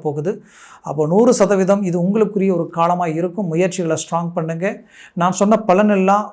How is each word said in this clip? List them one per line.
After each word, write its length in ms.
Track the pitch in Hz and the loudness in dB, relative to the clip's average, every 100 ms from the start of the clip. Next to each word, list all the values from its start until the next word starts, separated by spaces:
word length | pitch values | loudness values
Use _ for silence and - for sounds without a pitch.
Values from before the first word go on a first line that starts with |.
போகுது. 260 | 151 147 151 - - - - - - | -6 -4 -4 -6 -10 -20 -20 -14 -8
அப்போ 140 | 147 151 | -2 0
நூறு 200 | 180 240 240 | 4 4 4
சதவீதம் 420 | 190 196 190 202 196 | 4 2 2 2 0
இது 80 | 175 | -2
உங்களுக்குரிய 460 | 175 214 208 202 190 180 | 0 0 0 0 0 0
ஒரு 80 | 165 165 | -2 0
காலமா 280 | 170 180 175 156 | 0 0 -2 -2
இருக்கும். 280 | 175 175 190 | -4 -4 -4
முயற்சிகளை 440 | 160 185 180 165 147 | 0 -2 -2 -4 -4
ஸ்ட்ராங் 300 | - 170 170 170 | -4 -6 -4 -6
பண்ணுங்க. 300 | 160 165 190 233 - - - - | -6 -4 -6 -8 -14 -20 -12 -2
நான் 160 | 175 185 | -2 2
சொன்ன 180 | 202 220 214 | 2 2 2
பலனெல்லாம் 560 | 185 208 202 190 202 208 | 2 4 2 2 2 -2